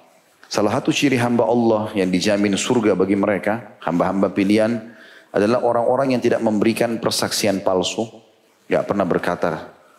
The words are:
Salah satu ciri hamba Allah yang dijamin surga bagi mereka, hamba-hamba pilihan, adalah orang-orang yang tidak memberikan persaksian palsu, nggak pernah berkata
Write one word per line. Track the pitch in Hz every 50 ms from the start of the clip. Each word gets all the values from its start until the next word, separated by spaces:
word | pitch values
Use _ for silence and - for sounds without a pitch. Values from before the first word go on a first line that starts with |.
| - _ _ _ _ _ _ _ - -
Salah | - 113 104 104 110
satu | 139 - 160
ciri | 147 - 143 139 131
hamba | 123 117 120 120 117 117
Allah | 110 120 123 117 113 110 107 107 107 -
yang | 101 92 92
dijamin | 90 90 82 107 104 101 101 104 98 92
surga | - - 123 120 107 107 - 90
bagi | 95 95 101
mereka, | 98 101 104 101 90 - 101 107 117 - - - -
hamba-hamba | - - 85 85 87 92 95 98 104 92 90
pilihan, | 101 98 98 104 110 110 110 120 113 - - - - - - - - - _
adalah | - - 101 107 123 123
orang-orang | 120 120 117 120 117 123 127 131 139 135 127 120
yang |
tidak | 113 120 120 -
memberikan | 113 113 107 104 101 113 110 - 120 117 113 107
persaksian | - 123 - - 113 92 - - - 104 95 92
palsu, | - 98 95 92 90 - - - 113 - - - - _ _ _ _ _ _ _ _
nggak | - 90 78 65 -
pernah | 92 101 95
berkata | 85 87 87 - 90 87 85 - 87 78 76 - - - - _ _ _